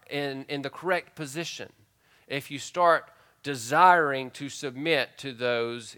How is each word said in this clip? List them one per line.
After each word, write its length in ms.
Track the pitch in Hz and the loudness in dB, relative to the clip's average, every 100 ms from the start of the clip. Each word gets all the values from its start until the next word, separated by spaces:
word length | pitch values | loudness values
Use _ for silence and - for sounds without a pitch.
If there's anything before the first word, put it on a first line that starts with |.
| - | -8
in, 360 | 143 143 135 135 | -6 -4 -6 -8
in 140 | 143 | -6
the 80 | 135 | -6
correct 460 | - 175 175 - - | -6 -2 -2 -4 -12
position, 560 | 147 147 165 - 95 _ _ _ _ _ - | -10 -8 -10 -10 -14 _ _ _ _ _ -8
if 200 | 139 - | -8 -8
you 120 | 139 | -12
start 500 | - 180 175 156 - - _ _ | -8 2 4 4 0 -20 _ _
desiring 880 | 143 135 113 151 185 175 147 135 131 | -8 -8 0 6 8 8 4 0 -6
to 180 | - 139 | -10 -12
submit 720 | - 139 127 160 147 120 - | -8 -10 -6 0 2 0 -6
to 140 | 139 | -12
those 640 | 113 123 120 117 120 110 | -4 0 0 -2 -6 -12